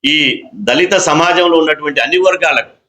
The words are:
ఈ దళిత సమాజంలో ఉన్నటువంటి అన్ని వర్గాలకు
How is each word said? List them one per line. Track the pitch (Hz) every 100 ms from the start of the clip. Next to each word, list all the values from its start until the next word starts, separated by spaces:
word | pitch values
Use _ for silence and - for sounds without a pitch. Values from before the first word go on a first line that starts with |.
ఈ | 139 151 139 107 - 98 104
దళిత | 135 180 196 170
సమాజంలో | 151 170 175 175 165
ఉన్నటువంటి | 160 151 151 139 123
అన్ని | 180 190
వర్గాలకు | 180 165 131 - _